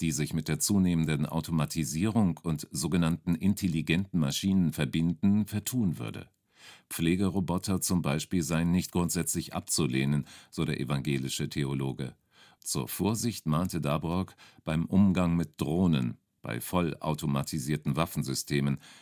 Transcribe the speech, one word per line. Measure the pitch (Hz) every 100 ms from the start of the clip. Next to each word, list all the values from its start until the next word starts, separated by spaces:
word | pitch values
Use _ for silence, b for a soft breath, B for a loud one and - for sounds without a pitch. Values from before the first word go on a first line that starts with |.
die | 82
sich | 67 76
mit | 80 78
der | 76
zunehmenden | - 101 92 85 78 76 76
Automatisierung | 80 76 80 73 82 71 73 107 113 98 78
und | 87 76 -
sogenannten | - - 95 82 85 - 85
intelligenten | 95 101 95 80 78 82 98 90
Maschinen | 71 71 95 95 85
verbinden, | 76 73 78 85 87 98 104 101
vertun | 107 - 127 101 73
würde. | 58 - - _ _ b b b b
Pflegeroboter | - 82 92 98 87 82 87 - 92
zum | - 90
Beispiel | 78 76 - 92
seien | 80 80 85
nicht | 90 -
grundsätzlich | 90 87 90 80 87 -
abzulehnen, | 87 - - 73 65 69 73 67 B B
so | - 78
der | 71
evangelische | 69 71 69 69 65 - 71
Theologe. | - 69 67 67 65 65 - _ b b b
Zur | - 78 62
Vorsicht | - 92 113 117 - 80
mahnte | 76 92 87
Dabrock | 73 76 80 87 90 - b b
beim | - 80 85
Umgang | 95 101 90 90 85
mit | 80 -
Drohnen, | - 82 92 73 62 - _ _
bei | 58 60
vollautomatisierten | - 92 85 - 78 76 78 69 69 80 64 76 - 69
Waffensystemen, | 85 - 73 65 - 71 69 69 b b